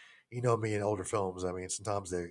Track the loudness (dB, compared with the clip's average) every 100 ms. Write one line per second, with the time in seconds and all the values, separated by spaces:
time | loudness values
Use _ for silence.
0 | -20 -20 -10 0 2 4 2 2 2 0
1 | 0 0 0 0 -2 -2 -4 -6 -2 -2
2 | -2 -2 -4